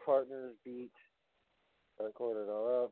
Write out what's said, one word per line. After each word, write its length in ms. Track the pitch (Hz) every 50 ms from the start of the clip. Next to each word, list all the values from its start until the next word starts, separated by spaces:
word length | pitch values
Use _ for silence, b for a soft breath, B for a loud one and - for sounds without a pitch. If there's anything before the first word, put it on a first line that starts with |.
| -
partners 500 | 156 139 135 131 127 135 131 131 127 117 107 -
beat 260 | 127 123 123 123 120 _ - - _ _ _ _ _ _ _ _ _ _ _ _ _ _ _ _ _ _ -
Dark 220 | 107 107 - -
Order, 240 | 123 117 113 107 104
blah, 420 | 101 104 107 110 120 123 123 123 120